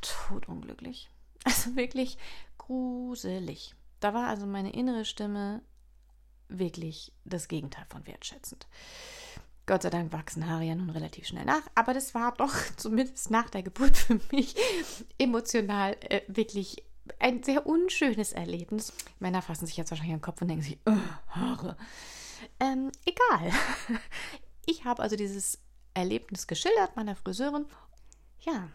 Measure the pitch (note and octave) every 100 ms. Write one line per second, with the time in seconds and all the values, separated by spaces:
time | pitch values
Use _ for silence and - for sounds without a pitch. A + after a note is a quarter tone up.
0 | - - - - - E3+ - - - B3+
1 | - - - - C4 - A#3+ B3+ B3 C4
2 | B3+ - - - - - - B3+ B3+ B3
3 | B3 A#3+ F#3 F#3 E3+ E3+ - - - -
4 | G#3 A3+ A#3+ G#3+ G3+ G3 G3 - B3+ A#3
5 | A3 - G#3 G3+ G3+ G#3+ - - - -
6 | - - - - - F#3 F3+ E3 E3 D#3
7 | - - - F3 - D#3+ F3+ - - -
8 | - - - - - - - - - -
9 | - - - - - - - F#3 F3+ E3+
10 | E3 D#3+ D#3 E3 E3 E3 E3 E3 F3+ D#3+
11 | D#3 - - F3+ C#3+ D4+ - - A#3 B3+
12 | C4+ A#3+ A#3+ - C#4 - - - A3 A3
13 | C4 - - A3 A#3 G3 F#3 - C#4 -
14 | - A3+ - C#4 C4 G4 B4 F#4 D#4+ -
15 | E4 - C4+ A#3 A#3 A#3 G3+ G3+ G3 -
16 | - G3 - G3 A3 G3+ F#3+ - - -
17 | - - B3+ B3 C4 C#4 C#4+ D#4+ F4+ -
18 | C#4 G#3+ G3+ - F3 E3+ E3+ G#3+ - -
19 | - - F#3 F#3 - D#3+ E3 - D#3+ D#3+
20 | E3 D#3+ - - F3 D#3+ C#3+ - G#3+ G#3
21 | - - - E3+ B3 B3 F3+ - A3 -
22 | - - - - A3 - C4+ C4 C4+ -
23 | - - B4+ G3 E3+ F#3 - B3 - A3+
24 | - - - - - - - E4 B3 B3
25 | A3 G#3 G3+ G3 - - - - - F#3
26 | F3+ A3+ - F#3+ - E3 - A4 F#4 -
27 | G#3 G3 F#3+ F#3+ C#4+ D4 D4 - - -
28 | - - - - - C4 E3+